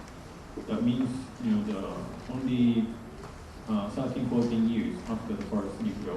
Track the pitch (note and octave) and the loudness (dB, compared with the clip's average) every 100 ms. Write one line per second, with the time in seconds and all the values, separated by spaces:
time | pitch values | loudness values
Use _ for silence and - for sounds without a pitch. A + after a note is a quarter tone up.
0 | - - - - - - - G#2+ A#2+ B2 | -14 -14 -14 -14 -12 -10 -2 2 4 4
1 | B2+ - - - A#2+ G#2 G#2 G2 F2+ F2+ | 2 -2 -8 -2 2 2 2 -2 -4 -6
2 | - - - B2+ B2+ B2 A#2+ A2+ A2 - | -8 -8 -6 -2 2 6 6 6 2 -2
3 | - - - - - - - G#2+ - C3+ | -12 -12 -12 -12 -14 -10 -2 0 0 -2
4 | - - - E3+ A#3 A3+ A3+ A3+ - - | -2 0 2 4 4 4 4 4 0 -2
5 | - A3 G#3+ G#3 G3+ G#2 - - G#2+ - | -4 -4 -2 -4 -2 -2 -2 -2 -2 -2
6 | - | -4